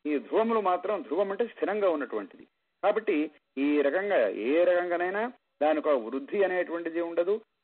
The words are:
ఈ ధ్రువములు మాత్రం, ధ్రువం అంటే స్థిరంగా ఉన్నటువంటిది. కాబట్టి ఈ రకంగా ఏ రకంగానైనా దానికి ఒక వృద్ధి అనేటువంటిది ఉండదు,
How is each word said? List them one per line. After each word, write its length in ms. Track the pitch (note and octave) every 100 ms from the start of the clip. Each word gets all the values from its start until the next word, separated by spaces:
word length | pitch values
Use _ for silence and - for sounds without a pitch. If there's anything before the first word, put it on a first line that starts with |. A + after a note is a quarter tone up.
| D3+
ఈ 120 | C#3+
ధ్రువములు 420 | A2+ F3 A3+ A3+
మాత్రం, 420 | F#3+ F3+ A#3 G3+
ధ్రువం 280 | A2+ E3 G3+
అంటే 160 | G3 A#3
స్థిరంగా 440 | - D#3 G#3 G3
ఉన్నటువంటిది. 540 | D#3 B2+ A2 F#2+ - - _ _ -
కాబట్టి 460 | G3 G#3+ G#3+ D#3 D3+ - _ -
ఈ 220 | C#3+ D3
రకంగా 480 | C#3 E3+ G3+ F3 G#2+
ఏ 360 | - A2+ D#3+
రకంగానైనా 680 | F3+ F3+ F3 F3 F3+ G3+ A#3 - _ -
దానికి 260 | D3+ D#3 D3
ఒక 140 | C#3
వృద్ధి 420 | A2 C3+ C#3 G3+
అనేటువంటిది 560 | F#3 F3+ E3+ E3+ E3+ E3
ఉండదు, 400 | E3+ E3+ F3 A3 - _